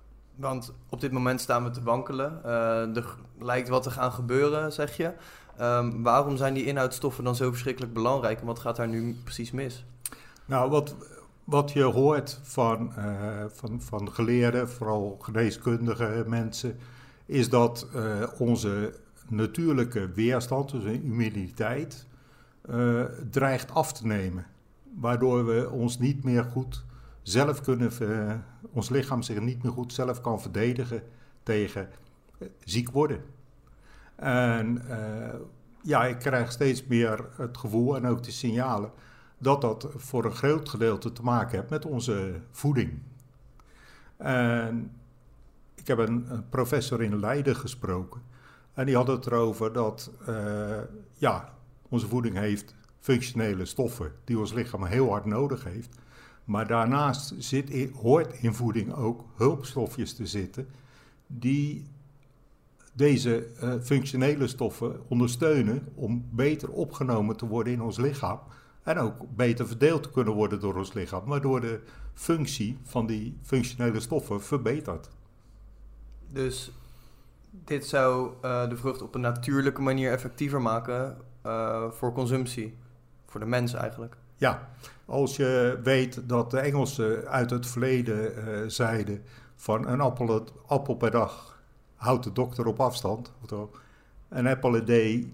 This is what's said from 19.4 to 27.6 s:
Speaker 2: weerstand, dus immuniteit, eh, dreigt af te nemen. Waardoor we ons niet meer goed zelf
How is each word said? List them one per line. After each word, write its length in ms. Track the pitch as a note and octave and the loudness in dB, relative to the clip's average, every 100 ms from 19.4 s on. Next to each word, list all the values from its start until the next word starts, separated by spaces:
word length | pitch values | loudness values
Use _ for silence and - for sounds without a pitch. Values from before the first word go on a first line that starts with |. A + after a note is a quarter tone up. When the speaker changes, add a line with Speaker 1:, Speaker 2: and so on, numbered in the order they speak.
| A2 E3+ E3 C3+ A#2+ A#2 F#2 | 0 2 2 4 2 0 -4
Speaker 2:
weerstand, 580 | F2+ A#2 B2+ B2 C3+ C#3 | 0 2 2 0 -2 -2
dus 140 | C3 | -4
immuniteit, 1200 | G2+ A#2 D3+ A2+ A2 G2+ F2+ - A2 C3+ D#3+ - - - - - - _ - | -4 -4 -2 0 0 -2 -6 -4 -2 -2 -6 -10 -20 -20 -20 -20 -20 _ -6
eh, 380 | A#2+ A#2+ A#2 B2+ - B2 | 0 2 2 0 -6 -4
dreigt 400 | C#3 C3+ B2+ - | 2 2 2 0
af 220 | D#3+ D3+ | 0 0
te 140 | - A2 | -2 -2
nemen. 400 | G#2 F#2 F#2 - - _ - - | 0 -2 -4 -8 -16 _ -20 -16
Waardoor 500 | F#3+ A#2+ A#2+ B2+ B2 | -4 0 2 4 4
we 260 | A#2 A2+ C3 | 4 2 0
ons 280 | - A#2+ B2 | 0 0 2
niet 260 | B2+ C#3+ | 0 2
meer 200 | C3 A#2+ | 2 2
goed 400 | A#2 B2+ B2+ - - - - - | 2 -2 -4 -6 -12 -16 -20 -16
zelf 380 | - A2 C#3+ D3 | 0 4 4 2